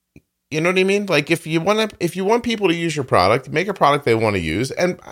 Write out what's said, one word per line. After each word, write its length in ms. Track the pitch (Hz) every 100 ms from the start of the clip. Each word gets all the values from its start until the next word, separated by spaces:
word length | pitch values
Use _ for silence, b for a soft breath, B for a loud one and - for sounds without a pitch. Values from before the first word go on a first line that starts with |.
| _ - _ _ -
you 100 | 156
know 100 | 170
what 100 | 185
I 40 |
mean? 220 | 190 202 202
Like, 260 | 151 147
if 160 | 165 156
you 140 | 165
wanna, 280 | 170 214 214 -
if 160 | 175 175
you 100 | 190
want 180 | 240
people 240 | 240 220 190
to 80 | 170
use 200 | 170 147
your 100 | 123
product, 440 | 110 92 131 139
make 180 | 147 196
a 60 |
product 300 | - 147 143
they 120 | 123 113
wanna 240 | 110 98
use. 320 | 80 90 135
And, 280 | - 180 - -